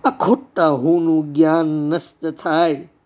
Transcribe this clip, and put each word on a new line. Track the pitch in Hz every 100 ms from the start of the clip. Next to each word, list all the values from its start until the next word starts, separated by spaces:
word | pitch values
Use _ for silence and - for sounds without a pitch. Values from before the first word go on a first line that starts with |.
આ | 269
ખોટા | - 185 262 - - 160
હુંનું | 139 139 175 165 160 147
જ્ઞાન | 143 160 160 160
નષ્ટ | 156 147 165 - - 160
થાય | 156 170 156 170 143 - _